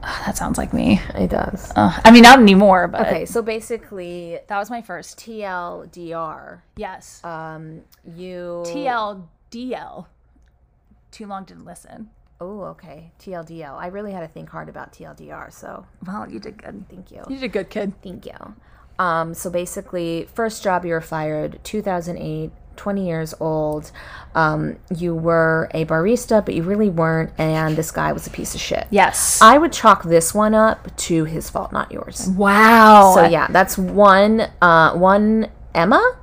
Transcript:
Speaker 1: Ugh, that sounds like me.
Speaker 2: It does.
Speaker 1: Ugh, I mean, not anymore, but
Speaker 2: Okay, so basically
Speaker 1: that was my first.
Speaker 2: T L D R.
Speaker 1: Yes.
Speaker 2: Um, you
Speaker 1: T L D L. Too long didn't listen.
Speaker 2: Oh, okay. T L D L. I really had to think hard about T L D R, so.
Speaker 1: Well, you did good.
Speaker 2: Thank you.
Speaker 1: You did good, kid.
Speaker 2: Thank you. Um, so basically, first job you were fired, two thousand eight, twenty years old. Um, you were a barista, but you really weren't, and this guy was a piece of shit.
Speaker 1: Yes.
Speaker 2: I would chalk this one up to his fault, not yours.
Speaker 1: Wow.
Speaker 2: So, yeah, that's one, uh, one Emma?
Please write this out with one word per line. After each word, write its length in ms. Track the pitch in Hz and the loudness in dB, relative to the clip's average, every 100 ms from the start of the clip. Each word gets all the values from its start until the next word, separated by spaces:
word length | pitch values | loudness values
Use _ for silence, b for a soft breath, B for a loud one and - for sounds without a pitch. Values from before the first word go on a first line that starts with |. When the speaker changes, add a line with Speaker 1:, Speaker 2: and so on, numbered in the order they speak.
Speaker 1:
Ugh, 220 | - - - | -12 -10 -8
that 100 | 202 | -8
sounds 200 | - - | -6 -6
like 160 | - | -6
me. 260 | - - 202 - - | -4 0 -2 -2 -6
Speaker 2:
It 140 | 90 | -4
does. 420 | - - - - - | -4 -6 -10 -8 -2
Speaker 1:
Ugh, 260 | 208 170 226 | -2 4 8
I 40 | |
mean, 120 | 233 | 10
not 160 | 233 269 | 10 10
anymore, 480 | 214 190 202 185 175 | 6 6 6 4 0
but 140 | - 220 | -4 -4
Speaker 2:
Okay, 180 | 175 - | -4 -4
so 160 | 233 | -8
basically 960 | 220 220 220 226 - 202 180 175 170 170 - | -6 -10 -10 -14 -14 -16 -14 -14 -14 -16 -10
Speaker 1:
that 100 | 202 | -10
was 120 | 202 | -10
my 100 | 240 | -12
first. 360 | 220 175 165 - | -14 -16 -16 -20
Speaker 2:
T 240 | - 220 | -18 -14
L 420 | 202 185 175 175 165 | -10 -10 -12 -14 -18
D 220 | 175 170 | -18 -14
R. 500 | 165 160 151 - 175 _ - | -12 -12 -14 -20 -20 _ -16
Speaker 1:
Yes. 460 | 208 185 - - | -16 -16 -20 -20
Speaker 2:
Um, 580 | 170 160 160 156 160 160 _ _ - 170 | -16 -14 -14 -16 -18 -20 _ _ -20 -20
you 480 | 185 180 175 170 170 | -16 -16 -14 -12 -10
Speaker 1:
T 220 | 170 262 | -8 -6
L 400 | 240 214 202 175 _ _ | -6 -6 -12 -20 _ _
D 220 | 233 254 196 | -16 -14 -14
L. 320 | 156 - 180 _ _ _ _ _ _ _ _ _ _ | -14 -20 -20 _ _ _ _ _ _ _ _ _ _
Too 140 | - 214 | -20 -16
long 160 | 196 | -16
didn't 220 | 190 170 175 | -16 -20 -20
listen. 440 | 175 _ - 214 _ _ _ | -20 _ -20 -20 _ _ _
Speaker 2:
Oh, 220 | 180 208 | -16 -14
okay. 500 | 170 165 170 151 165 _ | -16 -16 -20 -20 -20 _
T 140 | - 180 | -16 -16
L 80 | |
D 200 | 165 165 | -14 -16
L. 120 | 151 135 | -16 -14
I 120 | 175 | -14
really 240 | 190 208 | -12 -12
had 100 | 190 | -14
to 60 | 160 | -14
think 220 | 160 160 | -18 -18
hard 200 | 160 156 | -18 -18
about 220 | 147 143 | -18 -20
T 120 | _ 160 | _ -20
L 80 | |
D 160 | 156 151 | -20 -20
R, 180 | 156 - | -20 -20
so. 340 | - - 196 190 _ 175 | -20 -20 -20 -20 _ -16
Speaker 1:
Well, 200 | 202 214 | -14 -14
you 100 | 220 | -16
did 220 | - 214 | -18 -20
good. 220 | - 202 - | -20 -20 -20
Speaker 2:
Thank 220 | 185 185 | -20 -20
you. 120 | - - | -20 -16
Speaker 1:
You 80 | 269 | -12
did 140 | 254 | -8
good, 180 | 196 185 | -8 -8
kid. 240 | 214 202 - | -10 -10 -10
Speaker 2:
Thank 240 | 196 180 - | -18 -20 -20
you. 300 | - - 214 _ _ _ _ | -20 -20 -20 _ _ _ _
Um, 380 | 185 165 165 165 | -4 -2 -4 -8
so 160 | 185 | -8
basically, 760 | 175 175 - 185 180 170 165 - | -6 -8 -12 -12 -8 -8 -8 -10
first 300 | - 226 220 | -8 -8 -6
job 200 | 208 180 | -4 -4
you 100 | 175 | -2
were 80 | 165 | -6
fired, 580 | 160 160 156 151 151 156 | -6 -8 -6 -6 -8 -10
two 180 | - 214 | -12 -8
thousand 340 | 208 180 170 170 | -6 -6 -8 -10
eight, 340 | 156 156 156 - - - | -10 -10 -10 -14 -20 -14
twenty 300 | - 202 185 | -8 -6 -6
years 260 | 160 160 - | -6 -8 -8
old. 520 | 160 156 151 151 151 B B B B | -6 -4 -4 -6 -12 B B B B
Um, 440 | 160 156 156 151 - - 175 | -2 -2 -2 -6 -10 -10 -8
you 180 | 175 | -6
were 560 | 165 160 165 160 160 160 | -4 0 2 2 0 -2
a 100 | 160 160 | -6 -4
barista, 580 | 160 175 240 - 220 | -2 0 -2 0 0
but 120 | 202 101 | 0 -6
you 80 | |
really 260 | 165 208 214 | -4 -2 -2
weren't, 420 | 170 160 160 160 - | 0 -2 -2 -4 -4
and 380 | 156 156 160 156 | -4 -2 -2 -4
this 160 | 156 | -6
guy 220 | - 156 | -4 -4
was 120 | 151 - | -6 -10
a 20 | |
piece 260 | - - 165 | -12 -12 -10
of 60 | |
shit. 260 | - - - | -8 -8 -2
Speaker 1:
Yes. 500 | 208 185 - - - | 2 2 2 -4 6
Speaker 2:
I 160 | 220 269 | 8 8
would 160 | 320 | 4
chalk 300 | - 220 190 | 2 2 4
this 300 | 170 165 165 | 4 2 2
one 200 | 202 214 214 | 0 0 2
up 400 | 220 - - - | 2 0 -10 -12
to 280 | - 165 156 | -4 -2 -2
his 240 | 160 - | -6 -8
fault, 240 | - - | -10 -8
not 180 | - - | -8 -8
yours. 360 | - - - 196 | -12 -14 -10 -6
Speaker 1:
Wow. 840 | 190 202 202 220 233 220 214 196 185 | 0 2 6 6 8 10 10 10 8
Speaker 2:
So, 100 | 170 | 6
yeah, 220 | 165 139 | 4 2
that's 280 | 170 190 - | 2 2 -2
one, 680 | 185 185 202 190 208 220 214 - | -4 4 6 6 4 2 -2 0
uh, 320 | 175 165 160 | 4 6 4
one 560 | - 185 202 214 220 214 - - - | 4 2 4 2 0 -4 -10 -8 -2
Emma? 400 | 170 285 466 508 | 2 2 2 -2